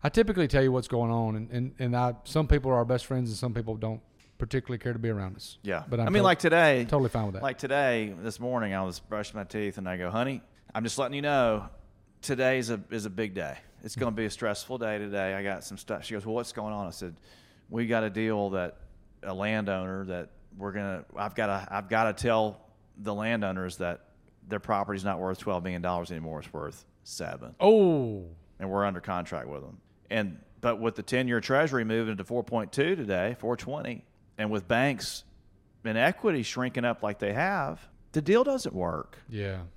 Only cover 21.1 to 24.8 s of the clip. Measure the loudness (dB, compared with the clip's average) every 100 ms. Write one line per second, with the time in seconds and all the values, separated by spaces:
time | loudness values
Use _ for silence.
21.1 | -8 -6 -2 0 0 -2 -6 0 2 2
22.1 | 2 2 4 2 -2 -18 _ _ -10 -6
23.1 | -4 -2 0 0 -2 -6 -4 -4 -4 -10
24.1 | _ _ _ -6 -6 0 0